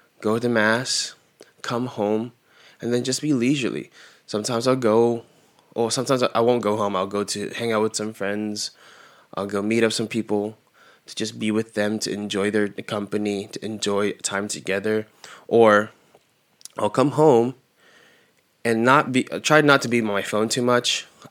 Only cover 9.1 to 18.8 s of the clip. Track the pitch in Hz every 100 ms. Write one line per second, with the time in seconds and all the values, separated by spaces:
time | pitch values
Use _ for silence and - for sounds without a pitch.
9.1 | _ - - 101 101 107 113 113 113 107
10.1 | 113 104 104 107 110 _ _ - _ -
11.1 | - 110 117 107 107 110 104 104 107 -
12.1 | 101 104 101 104 107 104 - - 107 98
13.1 | 104 104 98 113 - 107 104 104 101 101
14.1 | - - 98 101 - - 98 107 110 -
15.1 | _ - - - 117 110 104 107 _ _
16.1 | _ _ _ _ _ - - 107 - 139
17.1 | 127 156 117 120 - _ _ _ _ _
18.1 | _ _ _ _ _ 117 113